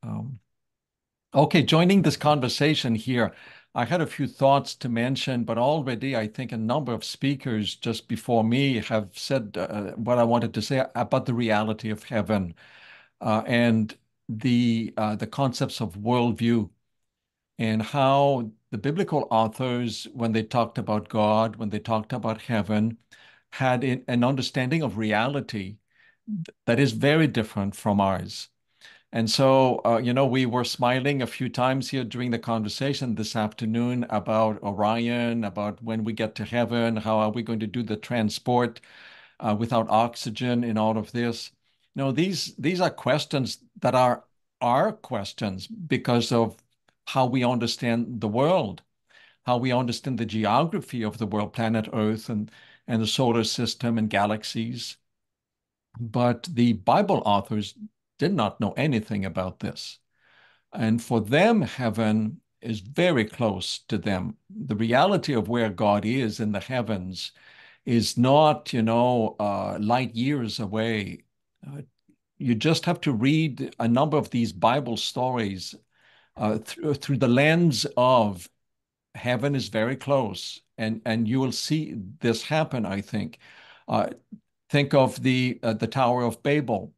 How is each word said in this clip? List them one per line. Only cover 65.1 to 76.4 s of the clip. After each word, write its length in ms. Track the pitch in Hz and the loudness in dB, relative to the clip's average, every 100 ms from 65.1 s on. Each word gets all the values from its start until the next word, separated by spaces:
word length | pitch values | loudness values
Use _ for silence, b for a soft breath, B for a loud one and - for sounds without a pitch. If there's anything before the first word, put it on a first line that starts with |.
| 196 - | 2 0
of 140 | 127 107 | -2 0
where 220 | 120 110 | 0 -2
God 340 | 92 107 104 | 0 2 2
is 360 | 107 127 117 104 | 2 -2 -2 -4
in 120 | 107 | -4
the 80 | 101 | -4
heavens 720 | - 131 113 104 92 92 - _ B B B B | -4 -4 -2 -4 -6 -10 -12 _ B B B B
is 340 | - 120 107 - | 0 2 2 2
not, 540 | 123 143 156 151 - | 6 6 6 4 -2
you 100 | 123 | -2
know, 540 | 110 117 123 123 110 - | 2 2 2 2 -2 -2
uh, 400 | 104 98 98 95 | -4 -2 -4 -4
light 340 | 104 123 127 | 0 0 0
years 440 | 110 127 147 117 - | -2 -2 -2 -4 -6
away. 640 | 107 107 113 110 95 87 _ _ _ _ 143 | -6 -2 -2 -2 -4 -10 _ _ _ _ -18
Uh, 160 | 143 - _ _ _ _ _ | -16 -18 _ _ _ _ _
you 160 | 135 | -2
just 300 | 113 151 160 | 0 2 0
have 160 | - 143 | 0 -2
to 100 | - | 0
read 640 | 120 127 156 160 117 139 - | 0 2 2 0 -4 -10 -4
a 80 | 117 | 2
number 300 | 120 151 147 | 2 4 0
of 140 | 107 | 0
these 220 | 120 117 | -2 -2
Bible 440 | 90 110 131 120 110 | 2 2 2 -2 -6
stories, 800 | - - 127 123 104 95 - - _ b b b b | -6 -4 -4 -2 -4 -6 -12 -16 _ b b b b
uh, 220 | - | -4